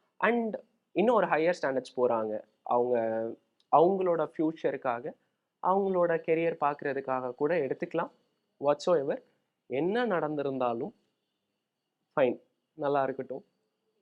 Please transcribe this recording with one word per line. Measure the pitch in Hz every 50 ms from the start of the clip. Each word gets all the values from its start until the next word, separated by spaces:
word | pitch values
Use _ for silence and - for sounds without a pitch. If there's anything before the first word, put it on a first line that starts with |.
| _ _ _ -
And | - 214 240 240 226 220 185 - - _ _ _ _ _
இன்னும் | - 165 202 240 240
ஒரு | 208 180
ஹையர் | - 160 151 160 175 175 175
ஸ்டாண்டர்ட்ஸ் | - 139 135 127 127 - -
போறாங்க. | 127 123 120 117 113 110 107 107 104 - _ _ _
அவங்க, | _ - 123 123 120 123 120 117 113 113 110 113 113 113 - - _ _ _ _ _ _ 139
அவங்களோட | 143 165 180 196 190 185 180 170 160 151 147 -
ஃபியூச்சருக்காக, | - 160 156 160 - - 147 143 131 - 127 120 117 131 165 - _ _ _ _ _ _ _ _ _
அவங்களோட | - 175 190 202 196 190 185 180 175 170 165 165
கெரியர் | - 175 160 165 165 165 165 165
பார்க்கறதுக்காக | 151 143 147 - - 143 131 135 135 131 131 127 127 123 123
கூட | - 143 147 175
எடுத்துக்கலாம். | 170 139 131 - - 175 170 - 160 - - - _ _ _ _ _ _ _ _ -
Whatsoever, | 135 143 147 147 - 180 175 151 139 147 214 269 - _ _ _ _ _ _ _ _
என்ன | - 160 180 180 180 208 240 247
நடந்திருந்தாலும் | 226 185 160 147 151 151 143 135 139 135 127 127 120 117 117 151 214 - _ _ _ _ _ _ _ _ _ _ _ _ _ _ _ _ _ _ _ _ _ _ _
ஃபைன், | _ 151 135 117 107 - - _ _ _ _ _ _
நல்லா | 156 151 139 143 139
இருக்கட்டும், | 135 135 131 131 131 - 127 - - _ _ _ _ _ _ _ _ _ _ _